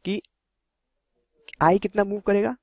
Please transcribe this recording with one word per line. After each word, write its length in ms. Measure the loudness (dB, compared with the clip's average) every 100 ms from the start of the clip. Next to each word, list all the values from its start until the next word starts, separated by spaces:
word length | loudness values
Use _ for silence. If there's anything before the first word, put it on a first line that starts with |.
कि 180 | -4 -6 _ _ _ _ _ _ _ _ _ _ _ _ -20 0
आई 180 | 2 2
कितना 260 | 0 -2
मूव 160 | -2 -2
करेगा 360 | 0 0 0 -6